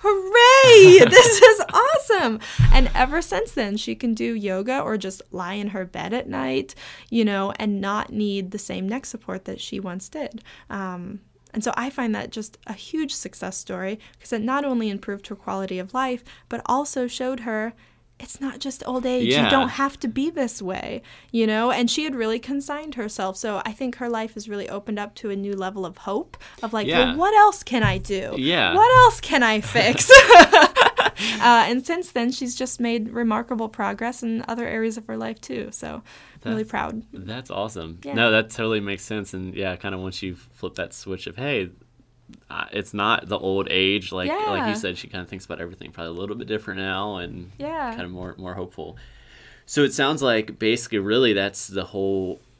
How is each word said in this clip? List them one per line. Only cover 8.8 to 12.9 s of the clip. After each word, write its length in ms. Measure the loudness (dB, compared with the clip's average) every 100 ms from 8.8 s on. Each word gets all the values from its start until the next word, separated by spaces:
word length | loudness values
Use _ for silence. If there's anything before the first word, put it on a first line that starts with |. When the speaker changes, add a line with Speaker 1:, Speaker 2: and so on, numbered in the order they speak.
| -8
Speaker 1:
neck 200 | -8 -10
support 400 | -16 -12 -14 -12
that 120 | -14
she 220 | -12 -12
once 300 | -10 -12 -14
did. 340 | -12 -12 -14 -20 -20 -16
Um, 520 | -12 -10 -10 -14 -16 _ _ _
and 100 | -8
so 80 | -6 -6
I 100 | -8
find 260 | -6 -4
that 160 | -4 -8
just 280 | -12 -14 _ -18
a 80 |
huge 400 | -16 -10